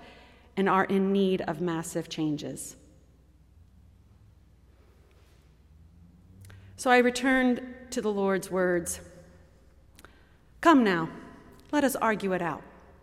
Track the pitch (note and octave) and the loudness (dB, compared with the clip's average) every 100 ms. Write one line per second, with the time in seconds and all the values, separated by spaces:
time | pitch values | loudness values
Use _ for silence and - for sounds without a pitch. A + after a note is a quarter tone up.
0 | - - - - - - G3 F#3+ - G3 | -20 -20 -20 -20 -8 -2 2 2 2 2
1 | F#3+ G3 F#3+ F#3 - D#3 F3 E3 E3+ E3+ | 2 2 2 0 -4 -4 -4 -4 -6 -8
2 | D#3+ - D#3 D3 C3 C#3 - - - - | -6 -4 -4 -4 -8 -12 -14 -18 -20 -20
3 | _ _ _ _ _ - - - - - | _ _ _ _ _ -20 -20 -20 -20 -20
4 | - - - - _ _ - - - - | -20 -20 -20 -20 _ _ -20 -20 -20 -20
5 | _ - - - - - - - - - | _ -20 -20 -20 -20 -20 -20 -20 -20 -20
6 | - - - - - - - - C4 B3 | -20 -20 -20 -20 -20 -20 -20 -4 4 4
7 | B3 B3 C4+ C4 B3+ B3 - - - B3+ | 4 2 2 2 2 0 -6 -16 -10 -6
8 | G#3+ G3+ G3 F#3+ F#3 F#3 F3+ F3 E3 - | -2 0 0 0 -2 0 0 0 -2 -10
9 | - - - - - - - - - - | -14 -20 -20 -20 -20 -20 -20 -20 -20 -20
10 | - - - - _ - E4 C#4+ G#3+ E3+ | -20 -20 -20 -20 _ 2 6 6 6 2
11 | E3 - - - - - - D4 C4+ - | -2 -8 -18 -20 -20 -20 -6 -2 0 0
12 | A3+ G#3 F#3+ F3+ E3+ C#3+ - - - - | -2 0 -2 -2 -4 -6 -12 -20 -20 -20